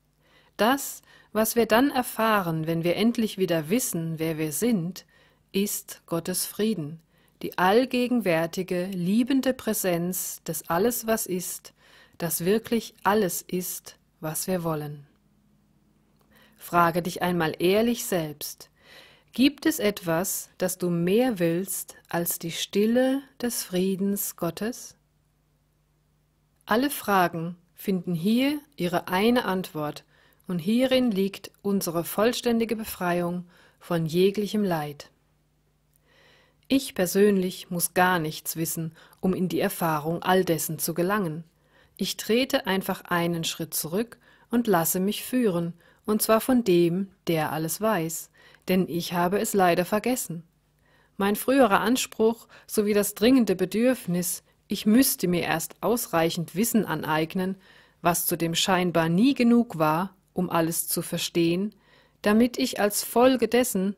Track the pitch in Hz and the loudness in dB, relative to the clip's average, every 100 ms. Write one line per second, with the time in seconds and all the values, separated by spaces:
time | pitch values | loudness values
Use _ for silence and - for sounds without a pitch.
0 | _ _ _ _ _ - 214 277 - - | _ _ _ _ _ 0 2 2 -4 -14
1 | _ - _ 208 220 233 220 220 277 262 | _ -20 _ -2 0 2 4 4 4 0
2 | 247 - 226 208 170 160 156 165 165 170 | -4 -2 2 2 0 -2 -2 -2 0 2
3 | 226 240 220 - 185 165 151 240 - 170 | 0 0 -2 -2 0 0 0 -2 -2 -4
4 | 165 160 160 156 156 143 240 214 165 - | -4 -4 -4 -4 -4 -2 0 0 -2 -8
5 | - _ _ _ _ 196 202 - - - | -18 _ _ _ _ -4 -4 -4 -10 -18
6 | - 165 165 180 - - 214 190 147 165 | -8 -6 -4 -6 -6 -2 -2 -2 -6 -10
7 | _ _ _ - - - 180 220 262 247 | _ _ _ -12 -8 0 4 4 4 0
8 | 247 247 190 160 165 190 180 180 180 190 | 0 0 2 0 0 -4 -4 -2 -4 -2
9 | 175 214 247 269 262 254 - 208 185 170 | 0 2 2 2 0 -2 -2 -2 0 0
10 | 175 185 - - - 165 - 170 233 240 | -2 -4 -8 -10 -8 -8 -2 0 0 -2
11 | 220 220 - 180 - - - _ _ - | -2 -2 -2 -6 -6 -12 -16 _ _ -20
12 | _ - 170 - 170 226 226 226 - - | _ -8 -6 -2 0 0 0 -4 -4 -4
13 | 185 214 185 - - 180 180 - - - | 0 2 2 -2 -6 -6 -4 -10 -14 -20
14 | _ - 156 151 - 185 165 156 147 147 | _ -12 -8 -6 -4 -2 -2 -4 -6 -12
15 | 143 _ _ _ _ _ _ _ _ _ | -18 _ _ _ _ _ _ _ _ _
16 | _ _ _ _ _ _ - 175 170 170 | _ _ _ _ _ _ -2 2 2 2
17 | 175 - 180 175 160 - 175 202 233 233 | -4 -4 -2 0 -2 0 2 2 2 -2
18 | - 185 156 143 - - - _ _ - | -2 -2 -4 -8 -12 -14 -20 _ _ -20
19 | - _ _ - 277 285 320 302 208 208 | -20 _ _ 2 2 2 -2 0 0 -2
20 | 175 160 190 - - - 180 - 180 170 | -2 -2 -2 -6 -10 -4 -4 -2 -2 0
21 | 175 208 254 196 170 170 190 - - - | 2 2 2 2 0 0 -4 -8 -10 -16
22 | - 170 170 - 165 - - 196 214 240 | -6 -4 -2 -4 -6 -6 -2 2 4 4
23 | 262 269 - - 240 - - 180 190 185 | 4 0 -4 -8 -6 -6 -4 0 0 0
24 | 202 202 - - 170 165 214 - - - | -2 -2 -6 -4 -6 -4 -6 -8 -14 -20
25 | _ _ _ _ _ _ _ _ _ _ | _ _ _ _ _ _ _ _ _ _
26 | _ _ _ _ _ _ - 214 277 - | _ _ _ _ _ _ -2 0 0 -2
27 | - 196 175 175 165 175 _ - - 185 | 0 2 2 0 -8 -10 _ -10 -2 -2
28 | 170 170 190 233 269 294 - - 175 170 | -2 -2 2 2 2 -2 -6 -6 -2 -2
29 | - 180 220 240 190 185 175 156 147 147 | -2 0 2 2 0 -2 -4 -6 -6 -8
30 | - _ _ _ - 180 160 233 262 254 | -16 _ _ _ -8 -4 0 2 4 2
31 | 247 190 196 196 - _ 202 196 175 170 | 2 0 -2 -4 -18 _ -2 0 0 -4
32 | 165 - 226 240 240 226 220 220 220 - | -4 0 0 2 0 0 0 -4 -8 -4
33 | 180 175 175 175 175 _ _ _ - 170 | -2 0 -2 -4 -8 _ _ _ -4 -2
34 | 160 170 190 196 202 214 202 165 147 143 | 0 2 2 2 -2 0 0 -2 -4 -10
35 | - _ _ _ _ _ _ _ _ _ | -18 _ _ _ _ _ _ _ _ _
36 | _ _ _ _ _ _ - 269 269 - | _ _ _ _ _ _ 0 0 0 -2
37 | 180 196 208 196 185 180 - 175 - - | 0 4 4 4 0 -6 -8 -4 -2 2
38 | 185 180 156 156 - 160 160 - 160 - | 2 2 -2 -8 -8 -6 -4 -4 -8 -10
39 | - _ 190 180 180 156 196 - 170 156 | -20 _ -2 0 0 0 -2 -2 -2 -2
40 | 151 170 - 185 175 160 - 156 - 165 | -2 -4 2 2 2 0 -2 -6 -4 -2
41 | 175 208 175 156 165 _ _ _ _ - | 0 0 -2 -6 -12 _ _ _ _ -8
42 | 190 - - 226 262 262 - 190 190 180 | -6 -4 0 0 2 -2 0 -2 -2 -6
43 | - 175 170 170 160 - 160 - 156 180 | -2 -2 0 -2 -4 -6 -8 -6 -4 -4
44 | 233 - _ _ - 240 233 175 160 185 | -6 -10 _ _ -4 0 2 2 2 0
45 | 190 208 - 254 226 175 170 - _ _ | -2 -4 -4 0 2 0 -2 -6 _ _
46 | - 214 - 220 - 254 226 175 170 180 | -2 0 2 2 4 2 4 6 4 2
47 | 196 _ - 160 151 151 160 - 208 196 | -4 _ -2 0 0 -2 -4 -2 0 0
48 | 160 160 - _ - - - 185 - 175 | -2 -8 -12 _ -20 -10 0 0 2 -2
49 | 170 175 175 196 220 202 180 170 175 214 | -4 0 0 0 0 2 4 4 0 -2
50 | 233 254 - 170 - _ _ _ _ _ | -2 -2 -4 -10 -14 _ _ _ _ _
51 | _ - 196 208 - 277 233 190 185 247 | _ -4 -2 0 2 4 6 4 2 0
52 | - - 220 233 - - - - 208 208 | -2 0 2 0 -8 -20 -6 -2 2 2
53 | 202 - 226 269 202 185 185 208 247 247 | 0 2 4 6 4 0 0 2 2 0
54 | - 175 175 - _ _ - 208 214 226 | -2 -2 -2 -6 _ _ -8 -2 4 4
55 | 269 - 180 175 - 156 - - 190 240 | 4 2 0 0 0 -2 -4 -4 -2 -2
56 | - 170 165 170 160 170 233 226 - 156 | 0 0 0 -2 -6 -2 0 0 0 -4
57 | - 156 160 190 190 190 - - _ _ | -2 -2 -2 -2 -4 -6 -14 -20 _ _
58 | 170 175 - 170 165 165 - 180 180 165 | 0 0 -2 -2 -2 0 2 2 2 2
59 | 165 175 254 269 240 240 233 156 156 156 | 2 4 4 4 4 4 2 0 0 0
60 | 190 _ _ - 180 165 165 170 - - | -2 _ _ -4 -2 0 0 -2 -4 -4
61 | 165 170 - 170 170 175 208 - _ _ | -4 -6 -4 0 2 0 -2 -8 _ _
62 | _ _ 208 214 247 - 262 - 202 - | _ _ 2 4 4 0 -4 0 0 0
63 | - 233 262 254 226 240 254 196 190 | 0 4 6 4 2 2 2 0 -2